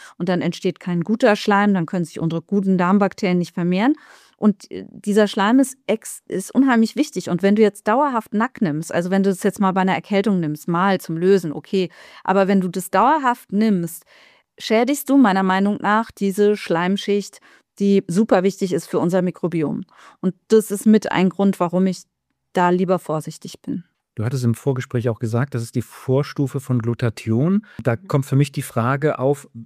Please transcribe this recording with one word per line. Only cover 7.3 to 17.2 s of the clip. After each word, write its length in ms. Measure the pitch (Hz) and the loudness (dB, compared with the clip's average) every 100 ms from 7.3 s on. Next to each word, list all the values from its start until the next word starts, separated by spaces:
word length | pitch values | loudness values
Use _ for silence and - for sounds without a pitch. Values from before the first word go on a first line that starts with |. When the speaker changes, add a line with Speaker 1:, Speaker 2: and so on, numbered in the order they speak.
Speaker 1:
Und 120 | 175 | 0
wenn 140 | 196 208 | 2 4
du 60 | |
jetzt 260 | 214 - - | 2 0 -2
dauerhaft 440 | 233 294 240 - | 0 0 -2 -4
nac 260 | 202 226 - | -4 -2 -2
nimmst, 300 | 185 147 170 | -2 -2 -4
also 160 | - 175 | -4 0
wenn 120 | 196 | 0
du 80 | 196 | 0
das 120 | 185 | 0
jetzt 180 | 202 - | -2 0
mal 120 | 196 | 0
bei 80 | 185 | 2
einer 120 | 185 | 0
Erkältung 460 | 160 - 196 208 190 | 0 -2 0 2 0
nimmst, 260 | 156 151 - | -2 -4 -4
mal 300 | 170 196 185 | 0 0 0
zum 160 | - 160 | -4 -2
Lösen, 340 | 180 196 170 | 2 2 0
okay, 380 | 147 - 196 175 - - - | -8 -4 -4 -4 -8 -20 -10
aber 240 | - 190 190 | -2 0 4
wenn 120 | 196 | 2
du 60 | 185 | 0
das 220 | 185 - | -6 -2
dauerhaft 600 | 190 233 311 262 240 - | 2 2 2 0 -4 -4
nimmst, 520 | 196 220 190 170 - _ _ _ _ _ - | -2 0 0 -2 -10 _ _ _ _ _ -12
schädigst 500 | - 220 240 285 - | -2 0 2 -2 2
du 60 | 277 | 4
meiner 240 | 233 190 | 4 4
Meinung 360 | 190 190 202 208 | 2 2 0 0
nach 300 | 196 214 226 | 0 0 -2
diese 460 | - 196 190 208 208 | -4 -2 2 2 2
Schleimschicht, 840 | - 170 180 196 - 202 | -2 -2 0 -2 -2 -4